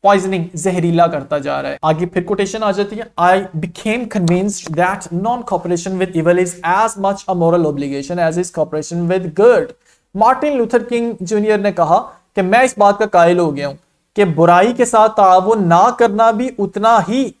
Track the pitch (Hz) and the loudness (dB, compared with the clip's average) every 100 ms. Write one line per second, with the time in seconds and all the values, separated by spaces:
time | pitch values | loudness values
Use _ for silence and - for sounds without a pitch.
0 | 196 202 190 190 170 165 190 180 170 170 | 4 2 0 -4 -6 -4 -4 0 0 2
1 | 170 156 - 147 139 139 139 139 156 160 | 2 0 -6 -6 -4 -6 -6 -4 -2 -2
2 | 180 185 175 196 196 220 214 196 202 214 | -2 -4 -4 -4 -4 -2 -4 -2 -4 -8
3 | 220 - 175 190 190 160 170 - 220 233 | -12 0 2 2 0 -8 -8 -8 -6 -6
4 | 240 214 170 180 202 202 - 160 185 196 | -4 -2 0 0 -2 -6 -8 -2 -2 -4
5 | - 170 214 247 240 180 175 175 190 185 | -8 -6 -4 -4 -4 -6 -4 -6 -4 -4
6 | 185 175 160 175 180 175 165 190 196 196 | -4 0 2 2 0 -4 -2 0 0 -2
7 | 196 196 - 180 165 175 156 143 143 139 | -4 -4 -4 0 2 2 0 -4 -6 -8
8 | 139 175 165 170 180 - 151 151 147 170 | -8 -2 -2 -2 -6 -4 -4 -4 -6 -4
9 | 170 185 180 151 226 220 - - _ _ | -2 -2 -2 2 4 4 -2 -12 _ _
10 | _ 190 220 262 294 277 226 240 240 233 | _ 0 2 2 -2 -2 0 -2 -2 -4
11 | 233 220 180 214 214 208 202 175 160 185 | -4 -6 -4 -2 0 0 0 0 2 2
12 | - - _ - 180 226 262 208 202 202 | 0 -18 _ -4 2 2 2 4 2 2
13 | 214 180 170 175 165 139 143 139 _ _ | 0 4 4 4 0 -2 -8 -10 _ _
14 | _ - 196 156 170 175 214 240 240 226 | _ 0 0 4 4 6 4 2 2 4
15 | 220 220 190 185 190 226 175 170 226 240 | 2 4 4 4 4 0 4 4 4 2
16 | 233 202 226 220 254 247 196 202 220 226 | 0 2 0 2 -6 -4 -6 -2 2 2
17 | 165 247 240 - | 2 -4 -4 -8